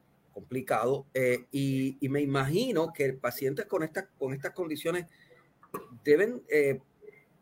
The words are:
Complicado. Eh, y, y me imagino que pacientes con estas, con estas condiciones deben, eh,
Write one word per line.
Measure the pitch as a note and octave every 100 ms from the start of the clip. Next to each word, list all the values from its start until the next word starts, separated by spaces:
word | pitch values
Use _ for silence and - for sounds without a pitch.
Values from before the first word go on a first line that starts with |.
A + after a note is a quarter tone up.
| _ _ _
Complicado. | G2+ F#2+ B2+ - A2+ A#2+ C#3 C#3
Eh, | C3 B2+ B2 -
y, | C#3+ C#3 C3+ C3+ -
y | C3+
me | C#3+
imagino | C#3 C#3 C3+ F3+ C4 E3+ E3
que | - C3+
pacientes | C3+ A#2+ - C3+ C#3+
con | - F3+
estas, | D#3+ G3 F#3+ -
con | C3+
estas | C3+ E3+
condiciones | - E3 D3 E3 F3+ E3+ _ - - _ _ - - - A#2+
deben, | D3 D3+ A3 B3 -
eh, | D3+ C#3 C3+ _ _ - - _ _